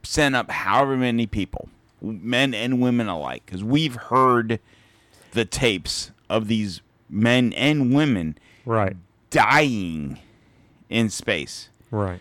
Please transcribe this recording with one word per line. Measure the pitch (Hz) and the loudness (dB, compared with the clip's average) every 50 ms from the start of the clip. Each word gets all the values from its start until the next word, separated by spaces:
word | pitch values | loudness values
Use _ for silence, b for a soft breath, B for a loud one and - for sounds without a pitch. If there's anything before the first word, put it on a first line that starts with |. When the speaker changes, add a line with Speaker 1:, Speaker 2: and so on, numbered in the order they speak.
| - | -14
Speaker 1:
sent | - - 156 151 139 135 | -6 0 0 2 2 2
up | 123 113 - | 0 -2 -2
however | - - - 98 101 127 139 139 135 | -6 -6 -2 2 2 2 4 2 2
many | 127 127 123 117 117 117 | 0 0 0 0 0 -2
people, | 104 - 104 95 - - - - - - _ _ _ _ _ | -2 -2 -4 -4 -4 -6 -10 -14 -16 -20 _ _ _ _ _
men | - 101 113 95 85 117 123 123 135 139 123 | -10 -10 -10 -8 -6 -2 0 0 2 0 0
and | 104 113 123 131 123 | -2 -2 -2 0 2
women | 123 123 120 120 117 104 | 2 2 2 2 0 -2
alike, | 90 80 73 64 64 62 - | -4 -6 -6 -8 -8 -10 -12
'cause | - - 90 101 | -12 -10 -8 -4
we've | 110 131 151 160 147 120 | 0 0 0 0 0 -4
heard | 117 - - 117 131 131 127 123 120 113 110 113 107 b b b b b b b b b b b b b b - | -8 -4 0 2 4 6 6 4 4 2 0 -2 -4 b b b b b b b b b b b b b b -4
the | 113 113 | -4 -2
tapes | 87 - - 139 117 101 87 78 - - - - - - _ _ - | -2 -2 0 0 0 0 0 -2 -6 -8 -8 -10 -12 -16 _ _ -4
of | - 113 113 104 | -2 -2 0 0
these | 113 110 107 101 87 82 - _ _ _ _ - | 0 0 0 -2 -6 -10 -16 _ _ _ _ -8
men | 71 101 110 117 120 127 123 113 - | -2 0 2 4 4 4 2 0 0
and | - 120 143 151 151 135 120 131 | 0 0 0 2 2 2 2 4
women | 143 156 147 123 95 82 80 76 b b b b b b | 4 4 2 2 0 -2 -4 -6 b b b b b b
Speaker 2:
Right. | 123 113 113 104 95 95 90 - _ _ _ _ _ | -2 0 0 0 0 -2 -8 -14 _ _ _ _ _
Speaker 1:
dying | - 156 110 107 135 151 156 143 120 107 95 85 80 78 73 69 71 b b b b b b b b b b b b b b - | 2 2 4 4 4 4 4 2 0 -2 -4 -4 -6 -6 -6 -8 -10 b b b b b b b b b b b b b b -4
in | - 113 113 107 | 0 0 0 0
space. | 98 - - - 104 82 69 - - - - - _ _ _ _ | -2 -4 -4 -2 -2 -2 -4 -6 -10 -14 -16 -20 _ _ _ _
Speaker 2:
Right. | 123 107 101 95 90 87 | -4 -4 -4 -4 -4 -8